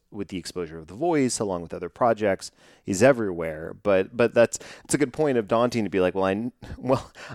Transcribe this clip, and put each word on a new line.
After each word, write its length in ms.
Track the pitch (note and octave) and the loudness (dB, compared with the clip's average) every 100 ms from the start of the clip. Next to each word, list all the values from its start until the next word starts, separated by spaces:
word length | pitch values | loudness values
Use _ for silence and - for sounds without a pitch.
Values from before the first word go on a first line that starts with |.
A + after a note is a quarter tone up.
| _ | _
with 200 | G#2+ G2 | -12 -8
the 80 | F#2+ | -8
exposure 420 | D#2+ - E2 E2 | -8 -8 -8 -10
of 80 | D#2+ | -14
The 80 | F#2 | -6
Voice, 420 | E3+ D#3+ C3 - | 0 2 2 0
along 240 | G#2 F2+ | -4 -4
with 140 | E2 F2 | -6 -10
other 140 | F2 | -10
projects, 600 | - B2 A2 G#2+ F#2+ - _ - - | 0 0 2 0 0 -4 _ -20 -14
he's 200 | - F#2+ | -4 4
everywhere. 720 | B2 B2+ G#2+ E2+ D#2+ D#2 E2 F#2+ | 6 6 0 -4 -6 -6 -10 -6
But, 340 | G2+ F#2+ G2 A#2 | 2 2 2 0
but 160 | A#2 | 2
that's, 240 | A#2+ A#2 - - - | 4 4 2 -14 -18
it's 120 | - C#3+ | -4 -2
a 20 | |
good 160 | C#3 | -2
point 240 | C3+ D#3 B2 | 0 0 0
of 100 | G2+ | 0
daunting 360 | A#2 B2 A#2+ | 2 2 0
to 60 | G2+ | -2
be 80 | G2 | 2
like, 160 | F2+ F#2+ | 2 2
"Well, 100 | F#2+ | 0
I, 260 | G2 A#2+ - | 0 -4 -8
<laughs> 140 | - - | -18 -10
well, 320 | B2 C3 - - - | -2 -2 -2 -18 -14